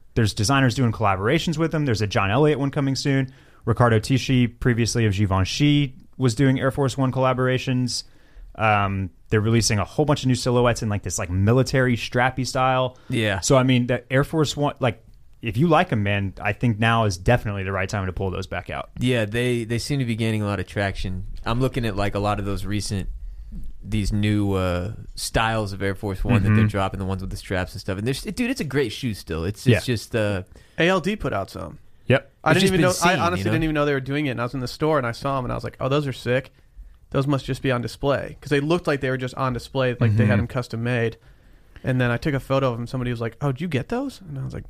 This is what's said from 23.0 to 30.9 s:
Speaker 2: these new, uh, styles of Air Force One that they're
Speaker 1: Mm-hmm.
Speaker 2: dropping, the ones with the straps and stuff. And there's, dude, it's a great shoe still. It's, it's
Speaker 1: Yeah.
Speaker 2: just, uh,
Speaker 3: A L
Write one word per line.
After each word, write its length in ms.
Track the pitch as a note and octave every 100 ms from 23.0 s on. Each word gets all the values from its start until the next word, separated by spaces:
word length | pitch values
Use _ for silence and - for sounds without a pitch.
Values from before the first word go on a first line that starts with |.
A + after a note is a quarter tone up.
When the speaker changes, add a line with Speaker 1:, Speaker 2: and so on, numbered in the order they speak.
| F2 - - - - - - -
Speaker 2:
these 300 | G2 G#2+ G2
new, 400 | G#2 G#2 G#2 G2+
uh, 400 | F#2+ F#2 F2+ G2 A2 - -
styles 580 | - B2+ A2+ A2+ G2+
of 80 | F#2+
Air 140 | G2 F#2+
Force 280 | G#2 F#2
One 200 | B2+ A#2
that 60 | G#2
they're 80 | G#2+
Speaker 1:
Mm-hmm. 80 | G#2+
Speaker 2:
dropping, 320 | G#2 F#2+ F#2+
the 60 | F#2+
ones 160 | F#2+
with 100 | F#2
the 60 | F#2
straps 360 | - F#2 F#2
and 80 | -
stuff. 160 | - F#2+
And 100 | A2
there's, 140 | C3+
dude, 280 | - G3 A#3+
it's 100 | C4+
a 40 | E3
great 260 | B2+ B2
shoe 200 | - B2+ G2
still. 280 | - D#2+
It's, 240 | E2+ - B2+
it's 0 |
Speaker 1:
Yeah. 120 | G2+
Speaker 2:
just, 340 | - A2+ - A#2
uh, 280 | G#2 G2 F#2 - - -
Speaker 3:
A 100 |
L 140 | E3